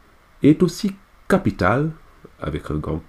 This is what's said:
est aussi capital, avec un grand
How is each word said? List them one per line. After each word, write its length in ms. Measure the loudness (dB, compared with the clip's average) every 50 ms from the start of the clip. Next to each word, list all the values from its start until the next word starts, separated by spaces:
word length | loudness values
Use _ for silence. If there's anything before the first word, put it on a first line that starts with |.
| _ _ _ _ _ _ _ _
est 220 | 4 4 6 6 2
aussi 320 | 0 0 -4 -6 -6 -6 -8 _ _ _ _ _
capital, 640 | 0 0 2 2 -2 -2 0 0 2 2 2 0 -4 -6 -10 -18 -20 -20 _ -20 -20 -16 _
avec 320 | -8 -6 -6 -6 -6 -4
un 60 | -6
grand 240 | -4 -4 -4 -6 -6 -8